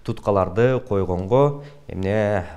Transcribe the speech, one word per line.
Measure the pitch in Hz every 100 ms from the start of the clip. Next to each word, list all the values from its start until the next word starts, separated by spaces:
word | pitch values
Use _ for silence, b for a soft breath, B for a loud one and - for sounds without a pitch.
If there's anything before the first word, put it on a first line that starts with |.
туткаларды | - - - 101 90 92 123 127 -
койгонго | 98 90 90 95 127 143 143 B B -
эмне | 90 95 107 104 104 82